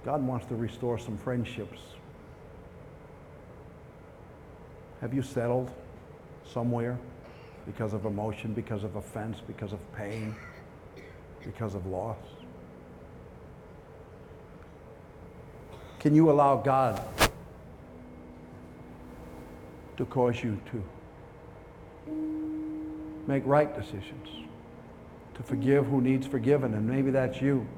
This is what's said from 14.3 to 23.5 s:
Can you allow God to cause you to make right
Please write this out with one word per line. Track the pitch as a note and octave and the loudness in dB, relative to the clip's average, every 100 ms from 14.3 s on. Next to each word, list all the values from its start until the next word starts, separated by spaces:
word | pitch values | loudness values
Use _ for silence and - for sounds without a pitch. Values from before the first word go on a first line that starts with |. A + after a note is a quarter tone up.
| - - - - - - - - - - - - - - - - - | -16 -16 -18 -18 -18 -18 -18 -18 -16 -16 -14 -16 -16 -16 -14 -14 2
Can | D3+ D3+ | 8 10
you | D#3+ | 10
allow | C#3+ C#3+ C3+ | 10 10 8
God | C3+ C3+ B2+ G2+ - - - - - - - - - - - - - - - - - - - - - - - - - - - - - - | 6 6 6 4 -4 4 4 4 -14 -14 -16 -16 -16 -16 -16 -16 -16 -16 -14 -14 -16 -16 -16 -16 -14 -14 -14 -12 -14 -14 -14 -16 -14 -4
to | C3 | 0
cause | C3+ B2 A#2 | 6 6 6
you | A#2+ G2+ - | 0 0 -2
to | A#2 F2+ - - - - - - - - - - - - D#4 D#4 D#4 - - - - - - - - - | -6 -6 -10 -16 -16 -16 -16 -16 -16 -16 -16 -16 -14 -6 -2 -2 -2 -2 -2 -2 -4 -6 -6 -8 -6 2
make | C#3 | 2
right | B2+ | 8